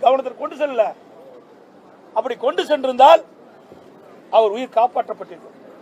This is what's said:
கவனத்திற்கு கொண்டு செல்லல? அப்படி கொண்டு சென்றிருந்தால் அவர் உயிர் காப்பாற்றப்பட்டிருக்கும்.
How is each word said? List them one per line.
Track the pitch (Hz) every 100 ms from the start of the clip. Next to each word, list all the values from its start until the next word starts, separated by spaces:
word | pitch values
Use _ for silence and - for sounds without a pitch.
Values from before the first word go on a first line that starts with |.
கவனத்திற்கு | 247 262 254 233
கொண்டு | 294 294
செல்லல? | 294 247 190 151 - - - - - - - - - - - 220
அப்படி | 226 233
கொண்டு | 247 349 277
சென்றிருந்தால் | 294 262 247 269 330 - - - - - - - - - - - 214
அவர் | 220 214
உயிர் | 254 220
காப்பாற்றப்பட்டிருக்கும். | 247 247 226 190 180 175 - - - -